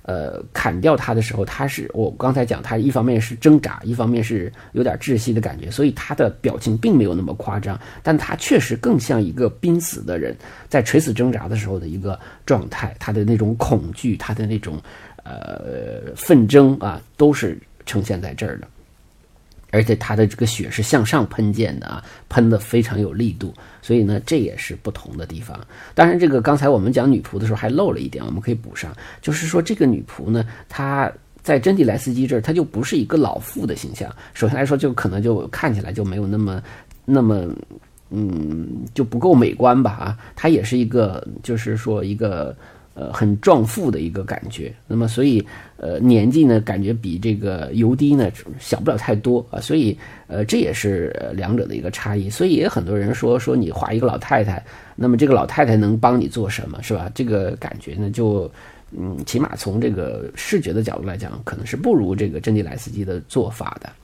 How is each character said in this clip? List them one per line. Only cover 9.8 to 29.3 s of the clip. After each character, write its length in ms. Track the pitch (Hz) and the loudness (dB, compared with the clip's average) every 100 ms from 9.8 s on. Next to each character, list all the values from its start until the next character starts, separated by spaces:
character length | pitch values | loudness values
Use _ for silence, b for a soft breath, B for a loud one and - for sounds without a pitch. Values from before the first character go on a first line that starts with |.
| 170 - | 0 -10
的 160 | - 87 | -6 -4
人， 180 | 62 - B B B | -4 -8 B B B
在 140 | 143 | 0
垂 180 | 113 151 | 4 2
死 140 | 160 | 2
挣 180 | 110 123 | 0 0
扎 160 | 117 87 | 0 -4
的 80 | 110 | -4
时 140 | 104 | -4
候 100 | 95 | -6
的 80 | 85 | -6
一 80 | 90 | -6
个 240 | 95 - B B | -6 -8 B B
状 240 | - 127 - | 0 0 0
态， 260 | - 117 - | -8 -8 -8
他 140 | - | -4
的 120 | 107 | 0
那 140 | 104 113 | 2 4
种 180 | 107 117 | 2 0
恐 340 | - 117 78 | 2 0 0
惧， 260 | 104 123 98 | -4 -4 -2
他 160 | - | -4
的 140 | 117 107 | -4 -2
那 100 | 107 | -4
种， 240 | 95 76 B B B - | -6 -12 B B B -20
呃， 880 | - 60 50 50 - 64 55 57 55 - | -16 -14 -12 -12 -10 -10 -10 -10 -12 -12
纷 320 | - 147 107 | 4 6 8
争 280 | 139 135 135 | 8 8 4
啊， 200 | 104 78 - - | -4 -6 -14 4
都 140 | 147 | 4
是 280 | 139 101 - _ - - | 4 -2 -6 _ -18 -4
呈 180 | 104 | -4
现 160 | 101 92 | -2 -6
在 140 | 90 | -6
这 140 | 67 107 | -8 -8
儿 100 | - | -8
的。 100 | - - _ _ _ _ _ _ _ - - | -16 -20 _ _ _ _ _ _ _ -20 0
而 140 | 104 | 2
且 100 | 110 110 | 4 2
他 180 | - 107 | 0 2
的 100 | 107 | 2
这 120 | - | 2
个 80 | 113 | -2
血 260 | - - | -2 -6
是 100 | - | -4
向 240 | 107 139 110 | 2 2 4
上 220 | 156 147 | 2 0
喷 240 | - 107 | 0 -2
溅 260 | 104 104 67 | 0 -2 -4
的 100 | - | -10
啊， 140 | - B B - | -12 B B -2
喷 200 | - 117 | 4 4
得 80 | 107 | 4
非 240 | - 117 | 2 0
常 160 | 113 101 | 2 -2
有 140 | 101 | -2
力 220 | 95 113 | -2 -2
度， 200 | 82 90 - B B | -4 -10 -12 B B
所 120 | - | 0
以 80 | 117 | 2
呢， 160 | 101 104 - | 4 0 0
这 140 | 156 | 0
也 160 | 101 - | 0 -6
是 180 | - - | -12 -8
不 80 | 110 | -10
同 260 | - - - | -10 -14 -12
的 80 | 80 | -12
地 160 | - | -12
方。 180 | 110 - - B B | -12 -16 -18 B B
当 140 | - 170 | 4 6
然， 100 | 175 | 6
这 80 | 170 | 4
个 160 | 131 | 4
刚 140 | 123 143 | 2 2
才 140 | 139 | 4
我 80 | 123 | 4
们 140 | 98 | 4
讲 200 | 127 135 | 2 4
女 80 | 120 | 2
仆 180 | - 98 | 0 -4
的 80 | 110 | -2
时 60 | |
候 60 | 107 | -2
还 100 | 113 | 0
漏 240 | 139 196 | 0 0
了 80 | - | -2
一 80 | 67 | -6
点， 180 | 65 55 | -8 -6
我 60 | |
们 80 | 80 | -6
可 100 | 113 | -4
以 60 | 113 | -4
补 180 | - | -6
上， 220 | - 80 - B B | -12 -12 -14 B B
就 120 | - | -6